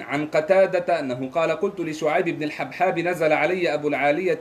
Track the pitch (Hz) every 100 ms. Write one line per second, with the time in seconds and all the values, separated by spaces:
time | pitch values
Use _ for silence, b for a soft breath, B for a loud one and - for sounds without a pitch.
0 | 117 143 151 160 151 190 185 175 175 165
1 | 135 127 131 170 160 156 196 180 160 156
2 | 156 170 170 147 151 - 135 - 180 170
3 | 170 165 156 147 156 185 170 147 147 139
4 | 143 156 185 156